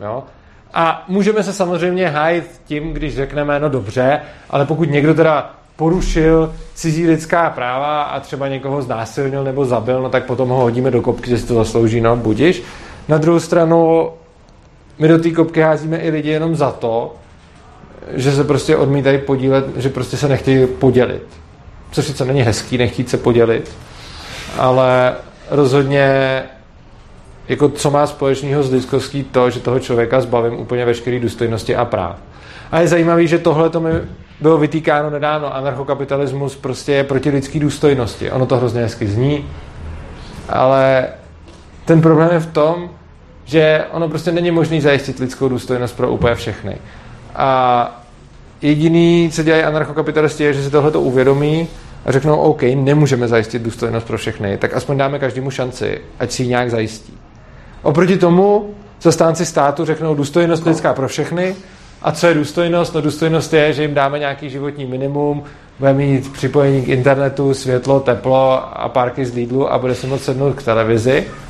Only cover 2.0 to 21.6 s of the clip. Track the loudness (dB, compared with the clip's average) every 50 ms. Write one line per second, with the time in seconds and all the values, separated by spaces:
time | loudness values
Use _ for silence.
2 | -2 -2 -2 0 0 0 0 -2 -4 -8 -14 -18 -12 -8 -8 -6 -6 -6 -8 -6
3 | -6 -6 -4 -6 -6 -4 -4 -4 -2 -2 0 0 0 -2 -2 -4 -6 -4 -2 0
4 | 2 2 2 0 -4 -10 -20 -20 -10 -4 -2 0 0 0 0 0 0 0 2 2
5 | 4 4 4 4 4 4 4 2 -2 -6 -12 -20 -20 _ _ -2 0 0 0 0
6 | 0 0 0 2 4 4 4 2 2 0 -4 -10 -18 -18 -12 -6 -4 -2 0 0
7 | 2 2 2 2 0 0 0 0 0 0 -2 -4 -6 -4 -4 -4 -2 -2 -2 -2
8 | -4 -4 -6 -8 -10 -10 -8 -6 -6 -6 -6 -6 -6 -6 -4 -4 -4 -4 -4 -6
9 | -6 -6 -4 -4 -4 -2 -2 -4 -4 -2 -2 0 0 0 0 0 0 0 -2 -2
10 | 0 0 0 0 0 0 -2 -2 0 0 2 2 2 2 2 0 0 2 0 0
11 | 0 0 -2 -2 -2 -2 -2 -2 0 0 0 0 0 2 2 2 2 2 2 2
12 | 2 2 2 2 0 0 2 2 4 2 2 0 -4 -14 -16 -18 -20 -20 -20 -10
13 | -4 0 0 2 4 4 2 2 2 2 2 2 4 4 4 4 4 4 4 2
14 | 2 -2 -6 -12 -20 -20 _ _ -20 -20 -20 -20 -20 -20 -20 -20 -20 -16 -4 2
15 | 4 4 4 4 4 2 2 2 0 2 2 2 2 2 2 0 -2 -4 -4 -4
16 | -2 -2 -2 -2 -2 -2 -2 -2 -2 -2 0 0 0 -2 -2 -2 -4 -2 -2 -2
17 | -4 -6 -10 -16 -20 -20 -20 -20 -20 -20 -20 -20 -20 -20 -20 -20 -20 -20 -20 -20
18 | -14 -10 -6 -2 0 2 2 2 2 2 0 0 2 2 2 2 2 2 2 2
19 | 2 2 2 2 0 0 -2 0 2 2 2 2 0 -2 -4 -4 -4 -4 -2 -4
20 | -6 -6 -4 -2 0 0 0 0 2 2 4 4 4 2 2 2 2 4 4 4
21 | 4 2 0 -6 -10 -14 -20 -20 -20 -20 -20 -20